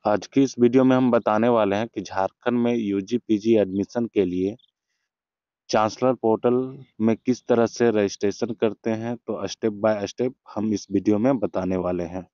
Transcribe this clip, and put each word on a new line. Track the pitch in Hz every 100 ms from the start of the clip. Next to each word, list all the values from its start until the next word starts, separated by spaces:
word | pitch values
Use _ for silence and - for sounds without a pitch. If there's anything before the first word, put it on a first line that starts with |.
| 107
आज | 104 -
की | 135
इस | 135 -
वीडियो | 120 127
में | 131 127
हम | 127
बताने | 117 107 107 117
वाले | 117 104 98
हैं | 113
कि | -
झारखंड | 92 98 95 _ 123 120
में | 120
यूजी | 120 104 98 98 117
पीजी | - 107 110 113
एडमिशन | 95 95 98 120 113
के | 107 92
लिए | 90 92 120 _ _ _ _ _ _ _ _ _ _ _
चांसलर | 113 107 - 127 123
पोर्टल | 113 107 120 123 131 139 131 -
में | 110 110
किस | - 123 -
तरह | 117 113
से | - 120
रजिस्ट्रेशन | 107 101 - 101 95 117
करते | 113 113 101 120
हैं। | 110 117 117
तो | - 101 95
step | - 113 104
by | 107 107 101
step | - 127 - -
हम | - 110
इस | 101 -
वीडियो | 98 95 104
में | 123 131
बताने | 98 98 92 92
वाले | 87 90 85
हैं। | 92 90